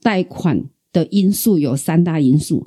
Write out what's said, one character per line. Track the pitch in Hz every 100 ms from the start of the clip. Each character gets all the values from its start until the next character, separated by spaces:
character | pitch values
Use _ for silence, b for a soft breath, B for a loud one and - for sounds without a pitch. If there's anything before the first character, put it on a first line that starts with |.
贷 | 240 190
款 | 180 - 170 107 - - _
的 | 175 160
因 | 202 190
素 | 202 226 180
有 | 143 135
三 | - 165
大 | 175 160
因 | 135 147
素： | - 160